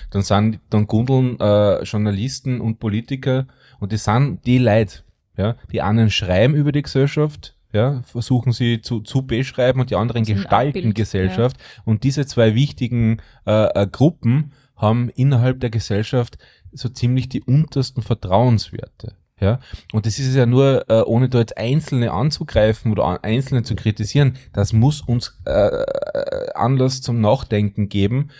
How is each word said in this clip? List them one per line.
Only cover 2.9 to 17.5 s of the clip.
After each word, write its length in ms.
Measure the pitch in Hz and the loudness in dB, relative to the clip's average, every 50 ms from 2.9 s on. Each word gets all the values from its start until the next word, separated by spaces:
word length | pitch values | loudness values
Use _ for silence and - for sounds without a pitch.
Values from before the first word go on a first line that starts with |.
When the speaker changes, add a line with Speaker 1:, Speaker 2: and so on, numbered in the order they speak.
| 101 110 117 - 135 131 - 135 131 131 131 - _ _ _ _ _ _ | -4 -4 -4 -6 -8 -6 -2 -2 -2 -2 -4 -6 _ _ _ _ _ _
Speaker 1:
und 120 | 104 95 | -8 -6
das 120 | 110 104 - | -6 -4 -2
sind 400 | - 107 123 143 143 87 - - | 0 0 2 0 0 -2 -4 0
die 140 | 117 123 127 | 2 2 4
Leute, 400 | 127 110 104 113 110 98 - - - _ _ _ _ _ _ | 4 4 4 2 2 0 -4 -12 -20 _ _ _ _ _ _
ja, 200 | - 95 110 117 - - - | -4 -4 -4 -4 -6 -10 -8
die 100 | - 98 | -6 -4
einen 300 | 71 98 107 117 113 104 | -2 0 2 2 2 2
schreiben 420 | 95 - 104 87 90 92 110 135 151 | 2 0 -2 0 2 2 2 2 2
über 160 | 151 143 147 | 2 0 0
die 120 | 139 147 143 | 0 -2 -4
Gesellschaft, 720 | - - 131 135 143 - 156 151 151 147 - - - - _ _ _ - | -2 0 0 0 0 0 -2 -2 -2 -4 -10 -18 -20 -20 _ _ _ -2
ja, 300 | 104 113 135 143 127 123 | 0 0 0 -2 -4 -8
versuchen 480 | - - 120 113 - 131 123 117 127 | -8 -8 -8 -2 0 0 0 2 0
sie 300 | 117 - 123 120 117 113 | 0 0 0 0 0 -2
zu, 180 | - - 120 110 | -4 -6 -8 -8
zu 260 | 101 - - 135 131 | -6 -4 -4 -4 -2
beschreiben 540 | 131 117 117 131 - - - 123 127 127 131 | -2 -2 -4 -4 -4 -2 0 2 2 2 0
und 100 | 123 - | 0 0
die 60 | 104 | 0
anderen 260 | 92 107 120 - 120 110 | 0 0 0 0 -2 0
Speaker 2:
Das 60 | 107 | 0
ist 60 | 104 | 0
ein 60 | 98 98 | -2 0
Speaker 1:
gestalten 340 | - 101 107 131 147 135 196 | 0 2 2 2 0 -2 -2
Speaker 2:
Abbild, 160 | - 113 98 | -2 -2 0
Speaker 1:
Gesellschaft. 640 | 107 104 - - 98 92 92 92 101 117 127 135 - | -2 -2 -2 -2 0 0 0 0 0 0 0 -2 -6
Speaker 2:
ja. 240 | - - - - - | -14 -20 -20 -8 -2
Speaker 1:
Und 180 | 113 110 104 - | -2 0 0 0
diese 220 | 135 135 151 139 - | 0 0 -2 -4 -2
zwei 260 | - 120 113 110 107 | 0 2 4 4 4
wichtigen, 640 | 117 147 143 - - 123 113 123 120 113 110 113 - - - _ _ _ 104 | 2 0 0 -2 -4 -6 -4 0 0 2 0 0 -2 -6 -12 _ _ _ 0
äh, 340 | 107 107 107 - - - | 2 2 2 2 2 0
äh, 60 | 104 98 | -2 -2
Gruppen 640 | - - - 170 - - - 117 120 147 147 147 - _ _ _ _ | 0 2 2 2 2 0 0 0 0 0 0 -4 -10 _ _ _ _
haben 340 | - - 107 113 120 123 120 | -2 0 0 0 0 -2 -4
innerhalb 500 | - - 127 139 139 117 120 127 127 127 | -2 0 0 2 2 2 2 0 0 -2
der 80 | 123 120 | -4 -4
Gesellschaft 640 | 110 110 - - 107 101 107 - - 123 117 - - - - _ _ _ _ - - | -4 -4 -4 -2 -2 -4 -2 -2 -2 -2 -2 -2 -6 -14 -20 _ _ _ _ -20 -14
so 160 | 139 - 117 | -12 -10 -10
ziemlich 400 | - - - 120 127 131 113 - | -6 -4 -2 0 0 0 -2 -4
die 120 | - 117 | -6 -6
untersten 600 | - - | -2 0